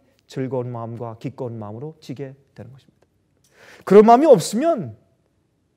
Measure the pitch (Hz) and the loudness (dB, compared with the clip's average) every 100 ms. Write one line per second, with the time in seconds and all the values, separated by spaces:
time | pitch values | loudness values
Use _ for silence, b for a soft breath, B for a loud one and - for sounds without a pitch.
0 | _ _ _ 147 131 127 123 120 113 113 | _ _ _ -10 -8 -6 -8 -10 -12 -12
1 | 117 110 143 - 123 117 104 110 151 160 | -14 -12 -14 -12 -12 -12 -14 -14 -16 -18
2 | - 131 135 139 _ - 113 135 _ _ | -18 -16 -16 -18 _ -20 -20 -20 _ _
3 | _ _ _ _ _ b b b - 196 | _ _ _ _ _ b b b 4 6
4 | 214 240 311 208 - 214 320 294 131 101 | 8 6 6 4 2 -4 -2 -4 -6 -16
5 | _ _ _ _ _ _ _ | _ _ _ _ _ _ _